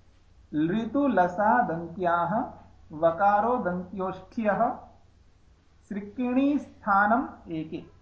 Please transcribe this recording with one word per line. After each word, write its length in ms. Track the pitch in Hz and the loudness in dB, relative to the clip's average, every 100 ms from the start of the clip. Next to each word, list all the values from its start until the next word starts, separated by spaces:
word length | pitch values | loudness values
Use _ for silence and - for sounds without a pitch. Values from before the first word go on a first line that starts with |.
| _ - - - - | _ -20 -20 -20 -8
ऋतुलसा 1080 | 151 160 214 226 277 285 190 175 - 208 247 | -2 0 0 -2 0 2 2 2 2 2 2
दन्त्याः, 920 | 240 165 170 - 175 170 170 220 - - - - - | 2 -4 -8 -4 0 0 0 -2 -4 -12 -20 -20 -18
वकारो 680 | 156 165 165 202 208 226 240 | 0 0 4 2 4 2 0
दन्त्योष्ठ्यः, 1200 | 180 180 180 196 185 185 - - 214 190 240 - - - - _ - _ _ _ _ _ _ | -2 -4 -6 -6 -6 -6 -10 -2 0 2 0 -2 -14 -20 -20 _ -20 _ _ _ _ _ _
सृक्किणी 680 | 202 202 - 247 254 277 294 | -10 -10 -6 0 2 2 2
स्थानम 920 | - - - 196 208 233 311 - - | -4 -8 2 4 4 2 0 -12 -10
एके। 320 | 160 160 165 - - | -8 -6 -10 -12 -20